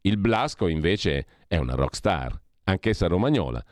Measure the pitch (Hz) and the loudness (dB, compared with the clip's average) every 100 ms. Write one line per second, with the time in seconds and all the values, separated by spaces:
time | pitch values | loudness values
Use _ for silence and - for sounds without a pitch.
0 | 95 104 113 113 147 - 90 78 82 101 | 0 2 2 2 0 -2 -2 0 0 0
1 | 87 69 - _ - 82 62 64 69 - | 0 -2 -6 _ -4 -2 -2 -2 -2 -2
2 | 104 78 64 - _ _ - 95 113 104 | -2 -2 -4 -10 _ _ -2 0 0 0
3 | 87 90 131 131 67 60 - | 2 2 2 2 0 -6 -10